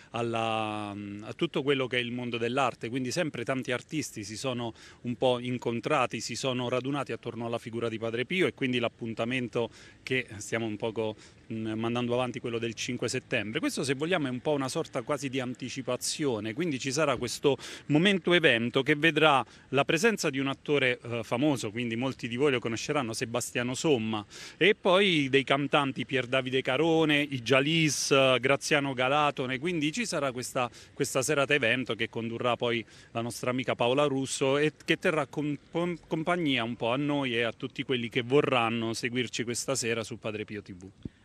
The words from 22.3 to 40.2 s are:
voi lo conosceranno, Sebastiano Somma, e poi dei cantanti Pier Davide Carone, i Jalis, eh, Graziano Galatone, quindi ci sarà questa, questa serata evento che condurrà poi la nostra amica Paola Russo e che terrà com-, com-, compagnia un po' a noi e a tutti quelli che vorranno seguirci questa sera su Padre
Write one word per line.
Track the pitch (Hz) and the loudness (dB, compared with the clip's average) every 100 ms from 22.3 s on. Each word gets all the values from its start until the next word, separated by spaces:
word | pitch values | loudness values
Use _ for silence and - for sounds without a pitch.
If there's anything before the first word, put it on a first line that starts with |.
| 120 | 0
voi | 147 | 2
lo | 127 | 2
conosceranno, | 117 113 - 147 117 | 0 -4 -2 -2 -2
Sebastiano | 113 120 117 - 127 123 | -4 -4 -4 -4 -2 -2
Somma, | 127 165 131 110 110 104 - - - | 0 2 2 2 -4 -6 -14 -16 2
e | 175 | 2
poi | 214 208 180 202 165 135 | 4 4 4 4 2 4
dei | 131 | 2
cantanti | 127 139 143 156 139 123 127 | 4 2 4 2 2 -2 -2
Pier | 131 120 | -2 0
Davide | 131 127 131 | 0 0 0
Carone, | 131 131 165 160 156 147 | 0 2 4 4 4 4
i | 147 135 | 2 -4
Jalis, | 113 135 143 165 156 127 - | 4 4 6 6 4 2 4
eh, | 139 135 127 | 6 6 4
Graziano | 123 139 - 151 139 | 4 2 2 2 2
Galatone, | 123 127 147 147 143 127 131 | 0 2 2 2 0 -4 -4
quindi | 156 175 151 | -2 -2 -2
ci | 160 220 | -2 -4
sarà | 170 139 | -2 -2
questa, | 123 120 139 120 - - | -4 -4 -2 -2 -4 -16
questa | - 139 - | -4 -2 0
serata | 131 147 135 | 2 2 4
evento | 143 113 127 123 107 | 4 4 2 0 -2
che | 113 | -4
condurrà | 120 113 113 123 117 | -4 -6 -2 0 2
poi | 120 117 107 - - | 0 -2 -4 -14 -10
la | 117 | -6
nostra | 117 113 120 | -6 -4 -2
amica | 127 131 120 | -2 -2 0
Paola | 120 131 147 | 2 4 2
Russo | 135 135 - 135 139 | 0 -4 0 2 2
e | 151 - - | 2 -2 0
che | 165 | 2
terrà | 196 156 139 | 2 0 -2
com-, | - 143 143 - | -4 -4 -4 -6
com-, | 165 175 170 - | -4 -2 -4 -6
compagnia | 165 160 180 156 131 | -4 0 0 2 0
un | 113 120 | -2 -2
po' | 117 | -2
a | 131 | 0
noi | 147 147 135 117 | 0 0 0 0
e | |
a | 117 | -2
tutti | 110 123 - | -4 -10 -8
quelli | 131 131 117 | -4 -2 -2
che | 131 | -4
vorranno | 117 143 147 127 117 117 113 | 2 4 4 2 2 0 -2
seguirci | 113 127 123 113 - | -4 -2 -2 -2 -4
questa | 117 120 - 131 | -4 -4 -4 -2
sera | 113 117 | -2 -2
su | 107 | -4
Padre | 110 | -8